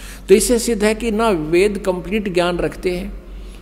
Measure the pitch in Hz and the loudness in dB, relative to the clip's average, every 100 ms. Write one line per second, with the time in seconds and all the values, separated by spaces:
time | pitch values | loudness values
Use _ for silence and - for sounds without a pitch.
0 | - - - 202 - 240 233 226 208 214 | -16 -6 4 6 6 0 0 0 2 0
1 | 233 208 226 180 151 170 202 202 180 180 | -2 0 2 2 2 2 2 0 -4 -4
2 | 170 214 202 175 175 175 156 - 190 180 | -2 -4 -2 0 0 0 -4 -4 -4 -4
3 | 202 - - - - - | -8 -12 -14 -16 -16 -18